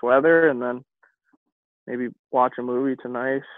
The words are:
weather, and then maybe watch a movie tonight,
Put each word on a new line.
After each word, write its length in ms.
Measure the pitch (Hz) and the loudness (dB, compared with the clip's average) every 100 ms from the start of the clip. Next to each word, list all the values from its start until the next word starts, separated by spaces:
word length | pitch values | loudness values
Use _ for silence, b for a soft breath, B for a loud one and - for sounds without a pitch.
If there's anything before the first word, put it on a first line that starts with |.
weather, 460 | 120 135 160 165 160 | 2 4 4 4 4
and 120 | 123 | 0
then 240 | 123 123 _ _ _ _ _ _ _ _ _ _ - | -6 -8 _ _ _ _ _ _ _ _ _ _ -12
maybe 220 | 123 123 - - | -8 -8 -10 -4
watch 220 | 131 123 - | 0 0 -2
a 40 | |
movie 340 | 123 123 135 127 | -6 -2 -2 -4
tonight, 420 | 123 123 131 135 - | -8 -6 -4 -4 -6